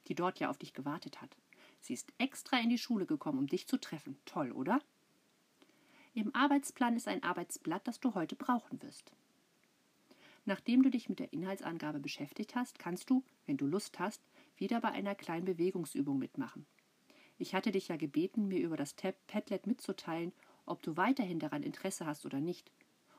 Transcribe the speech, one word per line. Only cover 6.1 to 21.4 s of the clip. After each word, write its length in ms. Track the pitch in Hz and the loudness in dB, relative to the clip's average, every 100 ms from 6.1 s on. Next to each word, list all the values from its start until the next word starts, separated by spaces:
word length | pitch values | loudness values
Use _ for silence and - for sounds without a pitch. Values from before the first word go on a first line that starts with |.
| 233 | -4
Im 180 | 214 | 0
Arbeitsplan 640 | - 277 285 - - 240 233 | 4 6 6 4 2 2 2
ist 120 | - | 0
ein 140 | 185 | -2
Arbeitsblatt, 640 | 175 180 175 - - 175 - | 0 -2 -4 -6 -2 -2 -2
das 120 | 226 | -2
du 160 | 254 196 | 0 0
heute 200 | 160 - | -2 -2
brauchen 460 | - 240 - - | 0 0 0 -10
wirst. 300 | 143 - - - _ _ _ _ _ _ _ _ _ - - - - | -12 -16 -20 -20 _ _ _ _ _ _ _ _ _ -20 -20 -10 -4
Nachdem 360 | 190 - 247 | -2 4 8
du 80 | 262 | 8
dich 180 | 233 - | 6 0
mit 120 | 190 | -4
der 140 | - | -4
Inhaltsangabe 680 | 160 190 196 - 165 151 147 | -4 -4 -4 -4 -4 -4 -4
beschäftigt 560 | 143 - 143 - 208 247 | -6 -6 -8 -6 -4 -2
hast, 240 | 247 - | -4 -6
kannst 320 | 180 180 - | -6 -6 2
du, 120 | 262 - _ - | 2 2 _ -4
wenn 120 | - | 0
du 100 | 139 | 0
Lust 320 | 190 - - | 0 -2 -4
hast, 240 | 233 - _ - - - | -4 -4 _ -20 -20 -6
wieder 240 | 196 233 | -2 0
bei 80 | 226 | 0
einer 240 | - 202 | 0 -2
kleinen 320 | 196 - 165 185 | -4 -4 -2 0
Bewegungsübung 720 | 170 180 190 156 - 139 139 | 2 2 2 -2 -2 0 0
mitmachen. 480 | 117 - 113 - - _ _ _ _ - - - | 0 -4 -6 -8 -18 _ _ _ _ -20 -20 -8
Ich 160 | 175 | -4
hatte 180 | 190 220 | 0 0
dich 180 | 190 - | 0 0
ja 60 | 160 | -2
gebeten, 520 | 151 - 359 - 202 | 0 2 2 2 0
mir 120 | 180 | 2
über 160 | 170 156 | 0 0
das 200 | 143 - | -4 -4
Tab-, 320 | 190 - - | -4 -4 -6
Padlet 400 | 214 - 196 196 | -6 -2 -2 -2
mitzuteilen, 640 | 247 - 185 - 165 170 - - - - | -2 -2 -6 -4 -2 -2 -6 -16 -16 -8
ob 160 | 156 | -6
du 160 | - 156 | -2 2
weiterhin 420 | 208 269 185 | 4 4 2
daran 240 | 160 | 0